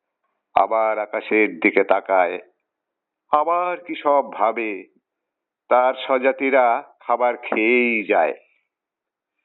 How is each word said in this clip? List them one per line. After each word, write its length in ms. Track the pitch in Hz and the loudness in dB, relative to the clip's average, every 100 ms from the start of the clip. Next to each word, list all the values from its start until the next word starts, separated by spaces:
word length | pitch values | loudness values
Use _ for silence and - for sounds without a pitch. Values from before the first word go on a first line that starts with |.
| _ _ _ _ _ - | _ _ _ _ _ 0
আবার 440 | 98 113 110 107 | 0 0 0 -2
আকাশের 640 | 104 110 - 107 107 87 | -4 -8 0 2 2 0
দিকে 240 | 104 98 98 | 0 2 2
তাকায়, 540 | 95 - 95 87 90 - _ _ _ _ _ _ _ _ | 0 2 2 2 -2 -12 _ _ _ _ _ _ _ _
আবার 460 | 151 156 175 180 175 | -2 0 -2 -2 -6
কি 180 | - 160 | -10 -6
সব 380 | 147 143 117 | 0 0 0
ভাবে। 520 | - 107 113 113 95 92 _ _ _ _ _ _ _ _ | -2 -2 -2 -6 -8 -14 _ _ _ _ _ _ _ _
তার 260 | 120 127 127 | 2 2 -2
স্বজাতিরা 1000 | - 135 131 131 139 131 123 120 143 _ | -2 0 0 -2 0 2 2 0 -4 _
খাবার 360 | - 120 123 113 | -4 0 0 -2
খেয়েই 680 | - 117 110 123 120 110 98 | -4 -2 2 2 2 -2 0
যায়। 300 | 98 78 67 _ _ _ _ _ _ _ _ _ _ | 0 0 -4 _ _ _ _ _ _ _ _ _ _